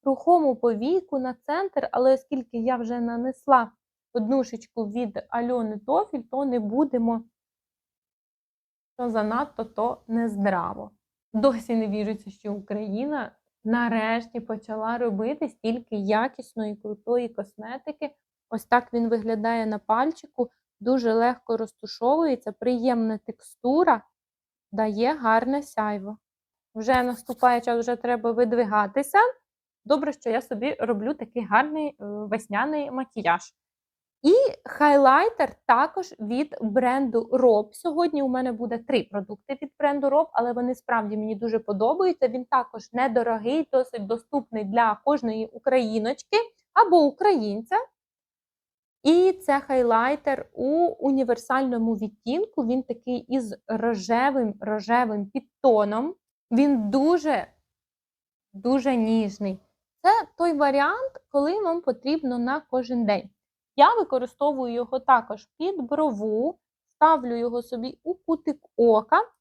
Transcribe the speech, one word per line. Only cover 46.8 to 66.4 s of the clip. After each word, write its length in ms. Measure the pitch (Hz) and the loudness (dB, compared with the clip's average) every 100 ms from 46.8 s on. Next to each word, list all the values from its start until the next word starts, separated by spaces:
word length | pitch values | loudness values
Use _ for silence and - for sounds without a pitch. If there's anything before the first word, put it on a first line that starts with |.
| 427 339 | 6 6
українця. 800 | 285 294 415 330 214 202 226 392 523 _ _ _ _ _ _ _ _ _ _ _ | 4 4 2 2 0 -6 -4 -4 -4 _ _ _ _ _ _ _ _ _ _ _
І 280 | 277 339 370 | 4 6 4
це 280 | 381 - 277 | 2 0 0
хайлайтер 920 | 277 262 233 226 247 294 - 269 - | 2 2 4 4 2 0 -2 -4 -4
у 340 | - 254 311 349 - | -4 0 2 2 2
універсальному 920 | 269 269 247 240 - 269 269 240 226 | 2 2 2 0 0 0 0 0 0
відтінку. 720 | 214 214 - 233 302 440 - 233 | -2 -4 -8 -4 -2 -2 -2 -2
Він 180 | 254 | -2
такий 340 | 254 233 - 240 | -4 -8 -6 -6
із 380 | - 262 220 - - | -4 -4 -4 -10 -6
рожевим, 880 | 220 233 214 185 233 262 269 220 - | -4 -2 -2 -2 0 2 0 -2 -4
рожевим 640 | 214 214 208 240 240 208 202 | -4 -4 0 0 0 -2 -6
підтоном. 880 | 269 - _ 269 220 208 214 294 381 _ _ - | -8 -10 _ 4 4 2 -2 -4 -8 _ _ -2
Він 380 | 233 285 262 208 | 2 4 2 0
дуже, 580 | 262 294 349 302 226 - _ _ _ _ _ _ _ _ _ _ | 2 4 2 0 -2 -4 _ _ _ _ _ _ _ _ _ _
дуже 420 | 196 233 269 254 247 | -6 0 0 2 0
ніжний. 640 | 220 226 208 202 202 185 _ _ _ _ | 2 2 0 -4 -6 -8 _ _ _ _
Це 80 | 359 453 - - | 2 4 2 -2
той 160 | 339 | 0
варіант, 580 | 294 285 277 294 440 539 - _ | 2 2 2 0 0 -6 -10 _
коли 320 | 285 294 403 | 0 0 0
вам 200 | 370 339 | -2 -2
потрібно 580 | 339 226 262 320 277 247 | -2 -4 -2 -2 -2 -4
на 200 | 240 294 | -2 -4
кожен 460 | - 254 233 247 214 | -4 -4 -2 -2 0
день. 240 | 202 - _ _ _ _ - | -2 -4 _ _ _ _ 6
Я 200 | 339 466 | 6 6
використовую 800 | 370 262 247 - 285 269 247 | 0 -2 -4 -2 -2 -2 -4
його 260 | 233 240 262 | -4 -4 -2
також 480 | 262 247 233 220 _ - | 4 4 2 -10 _ -6
під 240 | 339 381 | -4 -4
брову, 760 | 240 294 311 202 214 214 | -4 0 0 0 -2 -2